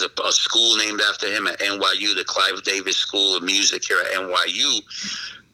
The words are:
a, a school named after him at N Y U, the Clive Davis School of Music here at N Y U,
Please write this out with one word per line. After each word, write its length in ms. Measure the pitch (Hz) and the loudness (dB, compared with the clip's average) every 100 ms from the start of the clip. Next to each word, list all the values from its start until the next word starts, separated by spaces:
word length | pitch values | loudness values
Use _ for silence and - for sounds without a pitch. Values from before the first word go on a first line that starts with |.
| 92 | 0
a, 20 | - | -2
a 80 | 101 | 0
school 440 | - - 107 113 110 | 0 2 2 4 4
named 240 | 107 104 104 | 2 0 0
after 180 | 95 104 | 0 -2
him 160 | 107 95 | -2 -2
at 140 | - | -2
N 180 | 101 101 | -2 0
Y 160 | 95 98 | 0 2
U, 160 | 104 95 | 0 -2
the 80 | - | -2
Clive 360 | 98 95 95 | 0 0 0
Davis 340 | 101 98 95 90 | -2 -2 0 -2
School 380 | - 101 98 90 | 0 0 2 0
of 60 | |
Music 380 | 90 98 98 90 - | 0 2 2 2 0
here 140 | 92 - | 0 2
at 100 | 95 | -2
N 140 | 92 | 0
Y 160 | 90 87 | 0 0
U, 220 | 101 143 110 - - 196 - - - - | 0 0 -2 -6 -10 -8 -8 -10 -14 -6